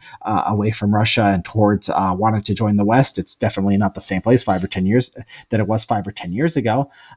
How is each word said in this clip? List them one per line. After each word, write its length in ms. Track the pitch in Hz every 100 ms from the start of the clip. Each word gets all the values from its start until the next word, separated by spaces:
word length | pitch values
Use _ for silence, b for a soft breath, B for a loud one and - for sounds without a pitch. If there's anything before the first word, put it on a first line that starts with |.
| B B
uh, 220 | - 104 -
away 240 | 104 104
from 240 | 110 104
Russia 160 | 104 110
and 340 | - 104 95
towards, 460 | - 110 104 101 -
uh, 240 | 82 95 92
wanting 260 | 110 107
to 120 | -
join 220 | 98 107 104
the 80 |
West. 340 | 101 123 135 -
It's 160 | 87
definitely 420 | - 104 - 98 98
not 180 | 101
the 60 | -
same 220 | - 95
place 220 | 113 127
five 180 | - 92
or 60 | 92
ten 180 | 95 92
years 300 | 120 - - B B -
than 120 | 110
it 60 | 101
was 160 | 107
five 240 | - 107 98
or 60 |
ten 200 | - 87
years 240 | 95 160 151
ago. 320 | 113 123 139 B B